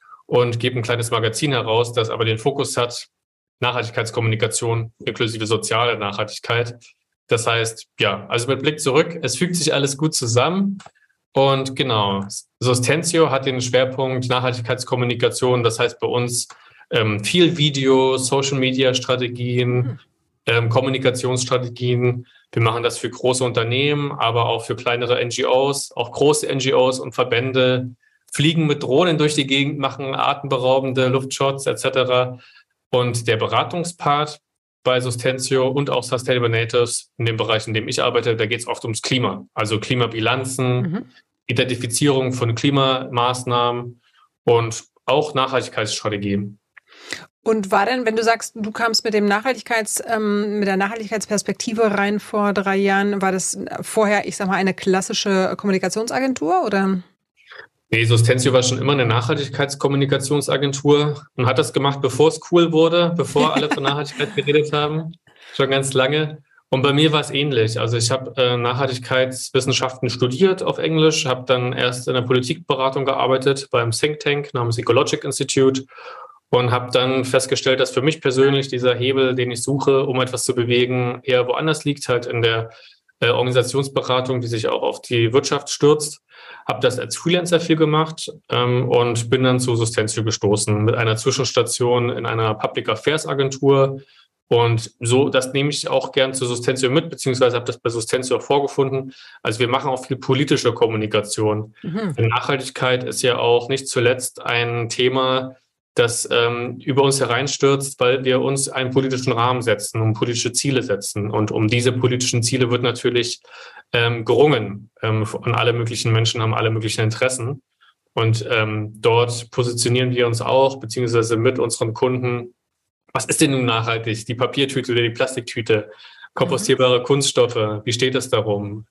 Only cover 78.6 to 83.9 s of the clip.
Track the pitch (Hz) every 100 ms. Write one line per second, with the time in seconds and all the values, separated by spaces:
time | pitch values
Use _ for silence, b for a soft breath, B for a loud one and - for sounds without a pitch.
78.6 | 139 123 123 117 127 135 131 127 123 117
79.6 | 127 139 135 135 139 127 127 120 - 123
80.6 | 117 120 120 127 123 123 - 123 123 127
81.6 | 156 151 147 143 - 123 120 123 117 113
82.6 | 113 B B B B - 120 120 123 127
83.6 | 123 135 139